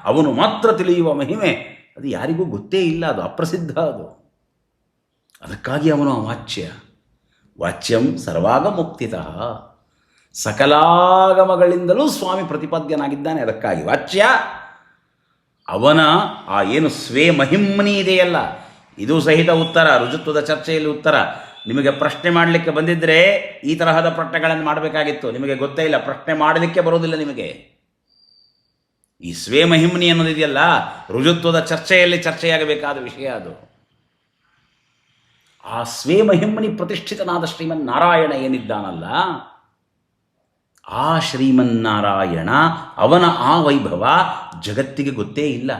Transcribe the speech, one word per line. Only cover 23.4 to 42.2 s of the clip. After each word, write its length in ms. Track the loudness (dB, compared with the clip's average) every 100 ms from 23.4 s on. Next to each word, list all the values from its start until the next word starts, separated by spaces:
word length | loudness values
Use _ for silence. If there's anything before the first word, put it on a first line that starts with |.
| -6 -10
ಈ 120 | -6 0
ತರಹದ 320 | 2 2 0
ಪ್ರಶ್ನೆಗಳನ್ನು 560 | -2 -4 -2 -2 -2
ಮಾಡ್ಬೇಕಾಗಿತ್ತು. 680 | -2 -4 -4 -2 -4 -4 -6
ನಿಮಗೆ 240 | -6 -6
ಗೊತ್ತೇ 280 | -4 -4 -4
ಇಲ್ಲ, 220 | 0 0
ಪ್ರಶ್ನೆ 300 | -2 -8 -6
ಮಾಡ್ಲಿಕ್ಕೆ 460 | 0 2 2 0 0
ಬರೋದಿಲ್ಲ 340 | 2 0 0
ನಿಮಗೆ. 580 | -4 -6 -8 -12 -14 _ _ _ _ _ _ _ _ _ _ _ _ _ _ _ _
ಈ 120 | -12
ಸ್ವೇಮಹಿಮ್ನಿ 800 | -12 0 2 4 4 4 4 2
ಅನ್ನೋದಿದೆಯಲ್ಲ, 480 | 4 2 0 0 2 2 2 -2 -12 -8
ರುಜುತ್ವದ 500 | 0 2 2 0 0
ಚರ್ಚೆಯಲ್ಲಿ 580 | -2 -6 2 4 4 2
ಚರ್ಚೆಯಾಗಬೇಕಾದ 840 | -2 -2 0 0 0 -2 -4 -8
ವಿಷಯ 240 | -10 -10 -8
ಅದು. 460 | -8 -12 -20 _ _ _ _ _ _ _ _ _ _ _ _ _ _ _ _ _ _ _ _
ಆ 180 | -10 -8
ಸ್ವೇಮಹಿಮ್ನಿ 840 | -8 -8 2 4 4 4 2 -2 -4
ಪ್ರತಿಷ್ಠಿತನಾದ 760 | -4 -8 -8 -8 -8 -4 -4
ಶ್ರೀಮನ್ 420 | -4 -6 -8 -6 -4
ನಾರಾಯಣ 460 | 2 4 4 2
ಏನಿದ್ದಾನಲ್ಲ, 720 | -2 -4 -4 -4 -6 -6 -10 -6 -4 -4 -6 -14 _ _ _ _ _ _ _ _ _ _ _ _ _ -10
ಆ 300 | -2 0 0
ಶ್ರೀಮನ್ನಾರಾಯಣ, 1300 | 0 0 4 4 4 2 0 0 0 0